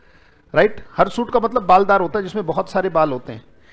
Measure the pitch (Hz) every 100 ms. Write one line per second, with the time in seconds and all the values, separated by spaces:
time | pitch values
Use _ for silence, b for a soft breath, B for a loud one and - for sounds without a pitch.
0 | b b b b _ 143 208 - - -
1 | 175 - 240 254 220 247 180 185 196 202
2 | 170 214 185 196 165 156 190 196 185 165
3 | 156 127 127 113 - - b